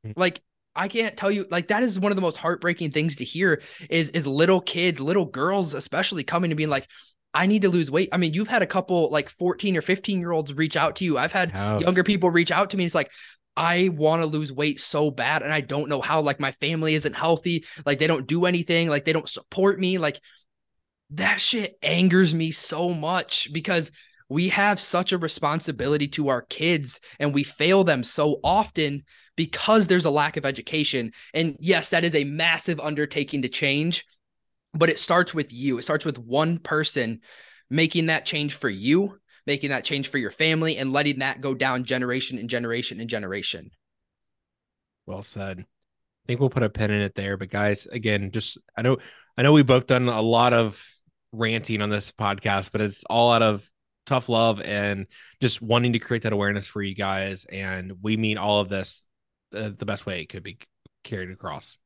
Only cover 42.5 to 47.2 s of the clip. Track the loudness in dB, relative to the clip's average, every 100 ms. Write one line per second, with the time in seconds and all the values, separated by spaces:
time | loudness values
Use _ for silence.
42.5 | -4 -4 -6 -6 -10 -8 -8 -6 -6 -6
43.5 | -10 -14 _ _ _ _ _ _ _ _
44.5 | _ _ _ _ _ -14 -12 -10 -8 -8
45.5 | -10 -14 _ _ _ _ _ -8 0 0
46.5 | 2 -2 0 0 0 -2 -4